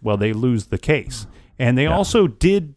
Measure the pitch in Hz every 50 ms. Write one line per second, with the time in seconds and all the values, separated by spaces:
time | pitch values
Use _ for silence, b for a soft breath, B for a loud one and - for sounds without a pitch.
0 | - 110 104 101 101 107 110 107 123 127 123 110 101 - - 95 - - 156 135
1 | - - 127 110 107 b b b b b b - 131 120 123 127 139 160 165 190
2 | 196 - - 233 196 151 107 - - 180 196 202 165 147 143